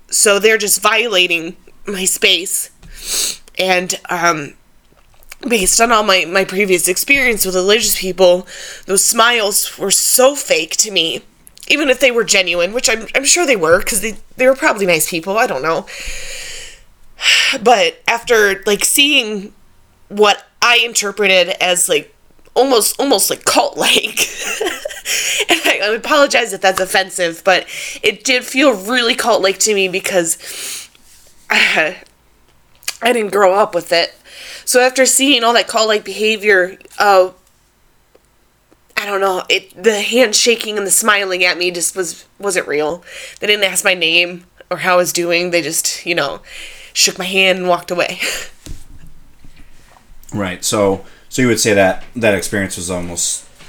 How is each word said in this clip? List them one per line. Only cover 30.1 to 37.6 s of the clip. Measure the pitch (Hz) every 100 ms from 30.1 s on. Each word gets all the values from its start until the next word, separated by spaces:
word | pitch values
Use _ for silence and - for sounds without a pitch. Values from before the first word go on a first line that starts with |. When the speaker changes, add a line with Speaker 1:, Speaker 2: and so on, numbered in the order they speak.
| 190 165 - - - - - - _ _ -
Speaker 1:
<sighs> | - - -
I | 214 - 180 160 185 - _ _ _ _ _ _ _ - -
didn't | 233 240 202
grow | 196 190
up | 196 214
with | 175 -
it. | 170 - - - - - - -
So | 247
after | 254 262 247
seeing | - 269 247 226
all |
that | 233 185
cult-like | 220 220 208
behavior, | 202 196 214 214 208 185 185 - - -
uh, | 208 190 185 - _ _